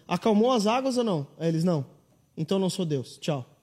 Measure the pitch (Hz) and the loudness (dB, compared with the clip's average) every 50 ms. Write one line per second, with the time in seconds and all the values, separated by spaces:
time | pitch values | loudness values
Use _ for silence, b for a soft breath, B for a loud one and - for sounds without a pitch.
0 | B B 185 180 - 233 208 208 226 254 262 226 190 214 233 262 262 269 240 247 | B B -4 0 2 2 4 4 4 4 4 2 2 2 0 2 0 0 0 0
1 | 240 220 180 151 139 - - - 156 170 165 160 165 185 170 147 131 - - - | 0 0 0 -2 -4 -6 -8 -4 -2 0 0 2 2 2 2 0 -2 -6 -12 -20
2 | _ _ _ _ _ _ - - 160 - 196 196 190 175 - - 185 160 151 131 | _ _ _ _ _ _ -8 -8 -4 -2 0 0 0 -2 -2 -4 -4 -2 -2 -4
3 | 117 - - - - - 151 131 120 - _ _ | -4 -8 -14 -10 -4 -4 -4 -4 -6 -12 _ _